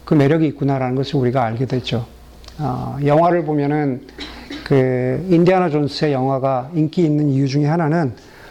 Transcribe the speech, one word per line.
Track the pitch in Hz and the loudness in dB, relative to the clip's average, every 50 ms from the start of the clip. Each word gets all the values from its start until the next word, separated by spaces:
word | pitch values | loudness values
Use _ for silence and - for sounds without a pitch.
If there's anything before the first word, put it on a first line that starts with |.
| - | -4
그 | - 175 | 0 2
매력이 | 151 135 139 156 165 160 147 | 4 4 4 4 2 2 0
있구나라는 | 135 - 139 139 139 135 131 127 127 | -2 -2 -2 -2 0 0 -2 -2 -2
것을 | 131 135 131 - | -2 -4 -2 -2
우리가 | 143 127 123 120 135 123 | 0 0 0 0 0 0
알게 | 110 113 113 135 | 0 -2 -4 -4
되죠. | 117 131 127 - - - 120 120 - - - - - - - - - - - | -2 -2 -4 -4 -4 -4 -4 -6 -8 -12 -20 -20 -20 -20 -20 -20 -18 -12 -8
아, | - 131 127 131 127 123 123 139 143 | -6 -6 -4 -6 -6 -8 -6 -2 0
영화를 | 143 147 156 170 175 175 175 165 | 2 4 4 4 4 2 0 0
보면은 | 147 156 147 143 139 147 151 151 143 127 - - - - - - - - - - - - - - | -2 -2 -2 0 0 0 0 0 -2 -2 -4 -8 -14 -18 -16 -16 -16 -16 -18 -16 -14 -14 -14 -2
그 | - 147 135 131 127 127 123 127 127 127 135 165 190 | 0 2 2 2 2 0 0 0 -2 -2 -4 0 2
인디아나 | 180 165 175 170 185 185 180 170 | 2 4 4 4 4 2 2 0
존스의 | 143 151 147 135 - - 160 151 143 | 0 0 -2 -2 -2 -2 -2 0 0
영화가 | 131 127 135 135 135 123 135 135 127 127 139 175 | 0 0 0 0 0 0 0 0 -2 -4 -4 -2
인기 | 160 156 151 - - 175 | -2 -2 0 0 0 0
있는 | 156 147 147 151 147 | 2 2 2 2 2
이유 | 135 135 139 | 2 2 0
중에 | 135 127 147 147 | 0 0 0 0
하나는 | 143 156 170 170 143 156 175 160 131 110 - - - - - - - | 0 0 0 0 0 0 0 -2 -2 -4 -8 -16 -20 -20 -20 -20 -20